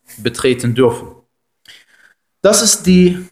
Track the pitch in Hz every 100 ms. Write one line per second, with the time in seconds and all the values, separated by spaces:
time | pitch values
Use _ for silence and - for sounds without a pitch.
0 | _ - 113 120 131 120 120 120 123 -
1 | - - _ _ _ _ _ - _ _
2 | _ _ _ _ 196 214 226 - 175 180
3 | 180 180 -